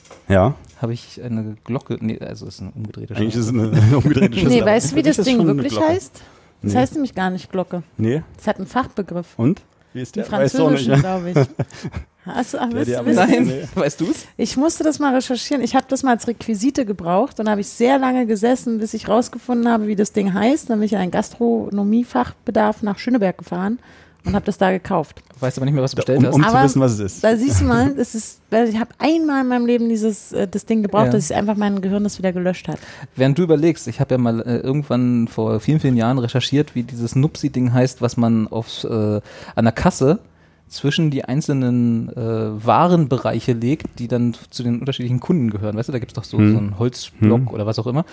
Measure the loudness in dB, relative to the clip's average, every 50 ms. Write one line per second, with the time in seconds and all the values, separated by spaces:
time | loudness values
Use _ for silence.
0 | -20 -20 -20 -12 _ 2 4 4 4 4 2 -2 -8 -20 -12 -8 -6 -6 -6 -8
1 | -10 -16 -16 -14 -10 -6 -6 -6 -6 -8 -10 -12 -8 -6 -6 -6 -6 -6 -8 -6
2 | -4 -6 -6 -6 -8 -12 -12 -12 -14 -16 -14 -14 -14 -14 -12 -12 -12 -12 -12 -12
3 | -14 -8 -6 -4 -2 -2 -2 -2 -2 0 0 0 0 2 4 4 6 6 6 4
4 | 4 4 4 4 2 2 2 2 2 4 4 4 4 4 4 2 2 0 0 2
5 | 2 2 2 2 2 2 2 2 2 2 2 0 0 -2 0 0 2 2 0 0
6 | -4 -8 -16 -20 -20 -20 -20 _ _ _ _ _ -4 0 0 2 0 0 -2 -4
7 | -6 -6 -4 -4 -4 -4 -4 -6 -8 -6 -6 -4 -4 -4 -6 -10 -10 -10 _ -4
8 | -2 0 0 -2 -4 -8 -14 -8 -4 -4 -4 -4 -6 -6 -4 -4 -4 -4 -6 -8
9 | -8 -8 -8 -10 -10 -10 _ 0 0 0 0 0 -6 _ _ _ _ _ -12 -12
10 | -12 -10 -8 -8 -8 -4 -2 0 0 2 2 2 2 2 2 2 2 2 2 2
11 | 2 2 -2 -4 -4 -2 0 2 0 0 -2 -6 -8 -8 -10 -14 -14 -12 -12 -12
12 | -14 -16 _ _ -16 -8 -6 -6 -6 -6 -6 -6 -4 -4 -4 -2 -2 -2 -2 -2
13 | 0 2 4 4 4 4 4 4 2 0 -2 -4 -8 -6 -4 -2 -2 -2 -2 -2
14 | -2 -4 -4 -4 -8 -12 _ -6 -6 -4 -2 0 0 0 0 0 0 0 0 0
15 | 0 0 2 0 0 -2 -4 -6 -4 -4 -2 -2 -2 0 0 0 0 0 -2 -2
16 | 0 0 0 0 -2 -4 -6 -6 -4 -4 -4 -2 -2 -2 0 -2 -2 -4 -4 -4
17 | -2 0 0 0 0 0 -4 -4 -2 -2 -2 -2 -4 -6 -2 0 2 4 4 2
18 | 2 2 0 0 0 0 0 0 2 2 0 0 0 -2 -4 -4 -4 -6 -6 -6
19 | -2 0 2 2 0 0 -6 -10 -6 -2 -2 0 2 2 2 0 0 0 0 0
20 | -2 0 0 -2 0 0 0 0 2 2 2 0 0 -2 -2 0 0 0 0 0
21 | -2 0 -2 -2 -4 -4 -4 -2 0 0 0 0 -2 -4 -4 -2 0 2 2 0
22 | 0 0 -2 -4 -4 -4 -8 _ _ -2 0 0 2 0 0 -2 -4 -6 -6 -4
23 | -2 -2 0 2 2 0 -2 -4 -8 -10 -6 -4 -4 -4 -4 -6 -10 -16 -20 -20
24 | -20 _ _ _ -4 -2 -2 -2 -2 -2 -2 0 2 2 2 0 -2 -2 -2 -2
25 | -2 -4 -8 -20 -20 _ -8 -4 -4 -4 -2 -2 0 0 2 2 0 0 -2 -2
26 | 0 2 4 4 4 4 6 4 4 6 6 6 6 6 4 4 4 4 2 0
27 | -2 -4 -4 0 2 2 2 2 2 2 2 4 4 4 4 4 2 2 0 -2
28 | -4 -4 -4 -8 -8 -10 -12 -16 _ _ 2 2 2 2 0 -2 -4 -6 -6 -2
29 | 0 0 2 2 2 2 0 0 0 0 0 0 2 2 2 2 2 0 0 0
30 | 0 -2 -2 -4 -8 -6 -4 -4 -2 -2 -4 -4 -2 -2 0 0 0 2 2 2
31 | 4 4 2 0 0 0 -2 -2 0 0 0 0 0 -2 -2 -2 -2 -2 0 0
32 | -2 -2 -4 -4 -4 -2 -2 -2 -2 -2 -4 -4 -6 -10 -10 -10 -12 -16 -20 -18
33 | -20 -10 _ 0 2 2 2 2 2 4 4 4 4 2 0 0 -4 -6 -4 -4
34 | -2 0 0 0 2 0 0 -2 -2 -2 -4 -2 -2 -2 -2 -2 -2 -2 0 0
35 | 2 2 2 2 0 -2 -2 -2 -2 0 -2 0 0 0 0 2 2 2 2 2
36 | 2 2 0 0 -2 -2 -2 -2 -2 0 0 0 0 0 -4 -6 -6 -6 -6 -6
37 | -6 -2 0 2 0 0 0 -2 -6 -4 -2 0 0 2 2 2 2 0 0 -2
38 | -4 -2 0 0 2 2 2 2 0 -2 -4 -6 -8 -8 -10 -10 -6 -4 -2 0
39 | 0 0 -2 -2 -4 -8 -14 -20 -20 -8 -2 0 2 2 2 2 0 0 2 4
40 | 4 2 2 2 -2 -10 _ _ _ _ _ _ _ _ -10 -4 -2 -2 0 2
41 | 2 0 0 -2 -4 -2 -2 -2 -2 0 0 0 0 2 2 2 2 2 0 0
42 | -2 -6 -8 -6 -4 -2 -2 -2 -2 -4 -6 -2 2 4 4 6 6 6 6 4
43 | 4 2 0 -2 -2 -2 -4 -2 0 -2 0 0 0 -2 -2 -2 -4 -8 -10 -10
44 | -6 -2 0 0 0 0 -2 -4 -10 -14 -10 -6 -4 -4 -4 -2 -4 -4 -6 -4
45 | -2 -2 -2 -2 0 0 0 2 2 0 -2 -2 -4 -4 -4 -4 -4 -4 -4 -6
46 | -6 -8 -10 -12 -10 -4 2 4 4 4 4 2 0 -2 -2 -2 -2 -2 -4 -6
47 | -12 -16 -2 2 4 4 4 4 2 -2 -4 -4 -4 -4 -4 -4 -4 -4 -2 -4
48 | -4 -6